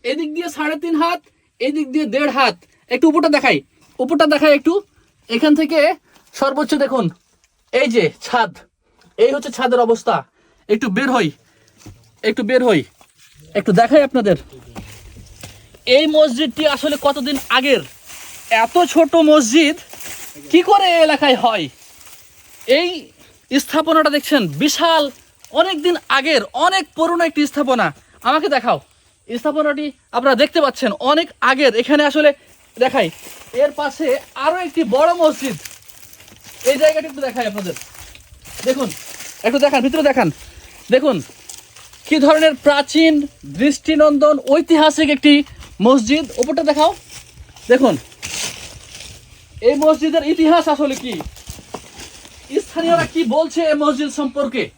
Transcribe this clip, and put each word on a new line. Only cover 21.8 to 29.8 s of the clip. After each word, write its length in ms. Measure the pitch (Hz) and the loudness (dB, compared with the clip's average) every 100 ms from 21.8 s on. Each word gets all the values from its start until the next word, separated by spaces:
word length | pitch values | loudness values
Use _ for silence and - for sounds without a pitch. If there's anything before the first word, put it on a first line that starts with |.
| - - - - _ _ _ - - | -20 -20 -20 -20 _ _ _ -18 0
এই 420 | 269 349 339 - _ - _ _ 269 | 0 0 -8 -16 _ -20 _ _ -4
স্থাপনাটা 520 | - 311 311 320 302 | -2 -2 2 2 2
দেখছেন, 380 | 285 - 196 180 | -2 0 -2 -2
বিশাল, 600 | 143 285 - 330 320 285 - _ _ - | -2 -2 0 0 2 0 -8 _ _ -6
অনেক 320 | 277 370 330 | -2 -2 0
দিন 120 | 349 349 _ | -2 -4 _
আগের, 320 | 269 269 285 196 | -2 0 -2 -4
অনেক 320 | 247 339 381 302 | -2 0 0 -6
পুরনো 300 | - 330 339 | -4 -2 0
একটি 220 | 330 302 294 | -2 -2 -4
স্থাপনা। 480 | 285 269 247 170 - _ _ | -2 -2 -2 -2 -6 _ _
আমাকে 260 | 233 302 311 | -2 -2 0
দেখাও 320 | 269 233 160 _ _ _ _ - 233 | -2 -2 -4 _ _ _ _ -12 -6
স্থাপনাটি, 540 | 302 294 302 285 | -4 -2 -4 -4